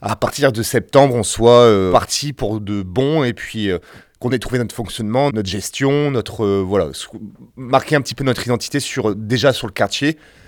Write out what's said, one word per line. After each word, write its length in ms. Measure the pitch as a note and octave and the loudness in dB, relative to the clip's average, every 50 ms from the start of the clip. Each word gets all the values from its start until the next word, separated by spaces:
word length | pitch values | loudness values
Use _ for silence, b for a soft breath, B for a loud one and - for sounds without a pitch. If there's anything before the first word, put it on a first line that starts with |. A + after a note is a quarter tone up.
à 140 | - G#2 A2 | -8 -8 -4
partir 340 | - - A2 - C#3+ C#3+ C3+ | -4 -4 -4 0 0 0 2
de 120 | G#2+ A2+ A2 | 2 0 -2
septembre, 500 | - - A#2 - - - C#3 C#3 C#3 A#2+ | -2 -2 -2 -2 4 6 6 6 6 4
on 80 | A#2+ | 0
soit, 380 | G2 - - - A2+ A#2 A#2+ A#2+ | -2 -2 0 4 6 8 8 10
euh, 320 | A#2+ A#2 G#2 G2 F#2+ F#2 | 8 8 6 6 4 4
parti 400 | F2+ A#2 - - - - C#3 D3 | 2 2 2 0 -4 -6 -6 -6
pour 280 | C3 - C3 G2+ A2 G#2+ | -6 -6 -6 -6 -6 -6
de 220 | G#2 G2 G#2 G2+ | -6 -6 -6 -6
bon 400 | F#2+ F#2 F2+ A#2+ C3+ C#3+ D#3+ D#3+ | -6 -4 -2 -2 0 0 0 0
et 100 | C3+ A#2+ | 0 -2
puis, 380 | G#2 - - - - A2 G#2 G2 | -2 -6 -10 -10 -6 -4 -2 -2
euh, 80 | F2+ E2+ B B B B B B B _ | -2 -4 B B B B B B B _
qu'on 120 | - A#2+ | -4 -2
ait 60 | C3 A#2 | -2 -2
trouvé 180 | - - B2+ B2 | -2 -4 -2 -2
notre 160 | A#2 G2+ - | -4 -4 -6
fonctionnement, 560 | - A2 F2+ - - A2 G#2 A2+ C3 C#3+ C#3+ | -10 -10 -8 -8 -8 -6 -2 0 0 0 0
notre 180 | A2+ A2 G2+ F#2+ | 0 -2 -4 -4
gestion, 640 | G2 G2+ - - - - C#3 C3+ C#3+ C#3+ D3 D3 | -6 -6 -8 -8 -6 -2 0 0 0 0 0 -2
notre, 340 | C3+ A2+ G2 - - - A2 | -2 -4 -4 -6 -4 -2 0
euh, 200 | G2+ G2 G2 F#2+ | 0 2 0 0
voilà, 220 | F#2 G2+ G2 E2+ C#2+ | 0 0 0 0 -2
ce, 140 | C2+ - - - - G2 G#2+ G2 - - - - _ | -6 -12 -14 -16 -16 -16 -16 -18 -18 -20 -20 -20 _
marquer 380 | B2+ C3 A#2+ C3+ C3 - - D#3 | -16 -2 0 0 0 2 2 0
un 60 | C#3+ | 0
petit 160 | B2 - - | 0 -2 -6
peu 80 | - C#3 | -4 -2
notre 200 | C3 A#2+ - - | -2 -2 0 -2
identité 360 | B2 B2 A2 - - - C#3+ | -2 -2 -2 -4 -4 -4 -4
sur, 340 | - - - C3 G#2+ G#2+ G2 | -4 -4 -4 -2 -2 -2 -2
déjà 380 | G#2+ A2 G#2 B2 A2+ A#2 C#3 | -4 -4 -2 0 2 2 2
sur 160 | A#2+ - - G2+ | 2 0 -4 -8
le 40 | |
quartier 460 | - - G#2+ G2 - - C#3 D3+ D#3+ b b b b b b | -2 -2 -2 -2 0 0 -2 -2 -2 b b b b b b